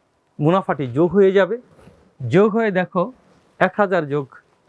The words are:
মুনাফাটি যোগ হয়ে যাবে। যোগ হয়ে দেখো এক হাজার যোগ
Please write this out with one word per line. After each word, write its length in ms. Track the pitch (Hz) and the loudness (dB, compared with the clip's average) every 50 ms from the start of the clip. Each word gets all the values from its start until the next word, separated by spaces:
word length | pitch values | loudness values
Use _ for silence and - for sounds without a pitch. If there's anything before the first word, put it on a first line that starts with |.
| _ _ _ _ _ _ _ - | _ _ _ _ _ _ _ -2
মুনাফাটি 460 | 151 151 175 190 185 - 175 139 147 123 117 143 | 0 2 2 0 0 -2 -4 -6 -6 -6 -2 0
যোগ 120 | 170 175 170 202 | 0 0 2 2
হয়ে 140 | 196 190 190 196 | 2 4 4 2
যাবে। 180 | 190 175 214 247 - _ _ _ - - - _ _ _ _ - | 2 0 -2 -6 -10 _ _ _ -20 -20 -20 _ _ _ _ -12
যোগ 300 | 135 117 117 175 208 220 190 226 | -6 0 2 2 2 2 2 0
হয়ে 140 | 226 214 190 185 | -2 -2 -2 -2
দেখো 240 | 180 175 - 180 175 247 262 _ _ _ _ _ _ _ _ - | -4 -4 -2 -4 -4 -4 -6 _ _ _ _ _ _ _ _ -2
এক 140 | 180 185 - - | -2 0 0 0
হাজার 220 | 208 185 190 175 156 143 139 | -2 0 0 -2 -2 -2 -4
যোগ 120 | 147 139 131 - - _ _ _ _ _ | -6 -6 -8 -12 -20 _ _ _ _ _